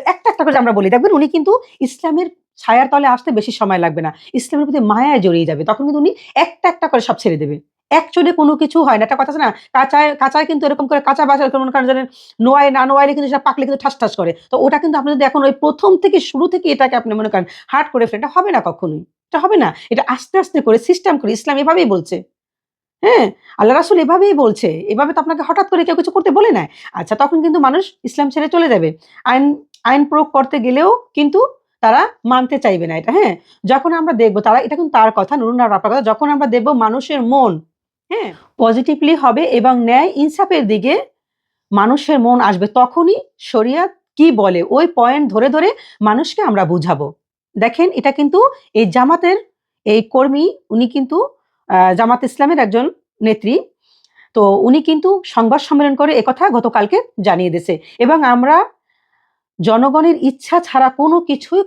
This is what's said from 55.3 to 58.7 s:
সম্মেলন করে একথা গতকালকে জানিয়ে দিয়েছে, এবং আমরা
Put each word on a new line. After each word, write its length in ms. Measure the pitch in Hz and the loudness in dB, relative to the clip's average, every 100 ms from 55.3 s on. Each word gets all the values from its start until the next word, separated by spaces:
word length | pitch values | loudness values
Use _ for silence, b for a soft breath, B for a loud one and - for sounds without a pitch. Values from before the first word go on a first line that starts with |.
| - 226 285 | -2 0 0
সম্মেলন 320 | - 285 285 277 | 0 0 2 2
করে 160 | 302 294 | 0 2
একথা 280 | 240 262 381 | 0 0 0
গতকালকে 480 | 240 233 226 208 381 494 - | 0 0 -2 0 -2 -4 -4
জানিয়ে 280 | 196 175 180 | -2 0 -2
দিয়েছে, 240 | 170 170 160 B B | -4 -4 -6 B B
এবং 240 | 240 311 | 0 2
আমরা 320 | 262 240 262 330 453 | 2 2 4 2 2